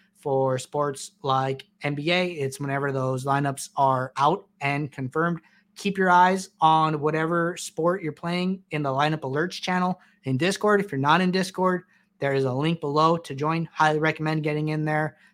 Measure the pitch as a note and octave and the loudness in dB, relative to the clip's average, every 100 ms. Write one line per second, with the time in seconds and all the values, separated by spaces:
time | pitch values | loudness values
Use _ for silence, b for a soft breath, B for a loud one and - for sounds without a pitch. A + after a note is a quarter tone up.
0 | b _ D3 C3+ C3+ B2+ - D3 D3 C#3 | b _ -2 0 2 -2 -4 -4 -4 -6
1 | - _ C#3 C3 C3+ C3+ - - C#3+ C#3+ | -12 _ -2 0 0 -6 -10 -8 -6 -4
2 | D3+ F3+ F3+ E3 C3+ C3+ C#3+ C#3 C#3 C3+ | 0 0 0 -4 -6 -4 -4 -2 -2 -2
3 | C3 C3 C3+ C#3 C#3+ C3+ - - C3+ C3 | -2 -2 0 0 0 -4 -8 0 2 2
4 | C3 - C#3+ G3 - - C#3 C#3+ D3 - | -2 0 2 0 -6 -8 -4 -4 -4 -6
5 | B2+ D#3 E3+ E3 b b b - G3+ F#3+ | -4 -2 -2 -2 b b b -6 -4 0
6 | F#3+ F3 F3+ F#3+ F#3 - D#3+ D#3+ D#3 D#3 | 4 6 6 2 -4 0 4 4 2 0
7 | D3+ D#3 D#3+ E3+ E3+ F3 - - E3 F#3+ | 0 0 0 0 -2 -4 -10 -2 0 0
8 | E3 A3 E3+ F3 F#3 F#3+ - D3+ C#3+ C3+ | -4 -8 -6 -2 -2 -4 -6 -4 -2 0
9 | D3+ D#3 C3+ C#3 F3+ - - F3+ F3+ F#3 | 0 0 -4 -2 -4 -4 -2 0 0 -2
10 | b b C3 C3 F3 G3+ G#3 G#3 G3+ C3+ | b b -4 0 0 2 2 2 2 0
11 | C#3+ E3 F#3 F#3 F#3 - F#3 F3+ - b | 4 4 4 0 -2 0 0 0 -6 b
12 | b - C#3 C3+ C3+ B2+ D#3 E3 D3 D3 | b -4 0 0 0 0 -2 -2 0 4
13 | D#3+ E3+ - C3+ D3+ E3 E3 - D#3 D3+ | 4 2 -2 -6 -2 -2 -4 0 2 4
14 | D#3 D#3 D#3 D#3 D3+ D3+ D#3 D#3 D3+ D3+ | 0 0 -2 -2 -2 -2 -2 -2 0 0
15 | D#3 - b | -2 -6 b